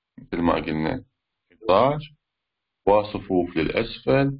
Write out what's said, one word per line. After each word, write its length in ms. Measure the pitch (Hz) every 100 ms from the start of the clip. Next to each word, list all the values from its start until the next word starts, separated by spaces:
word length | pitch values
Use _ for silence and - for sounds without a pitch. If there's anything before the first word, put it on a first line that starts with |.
| _ -
مثل 200 | - 85
ما 160 | 85
قلنا 500 | 80 78 78 80 87 - _ _ _ _
إدراج 580 | _ - 95 127 151 - _ _ _ _ _ _ _ -
وصفوف 720 | 104 104 101 - 92 85 80
للأسفل، 840 | 80 - 113 - - 135 139 139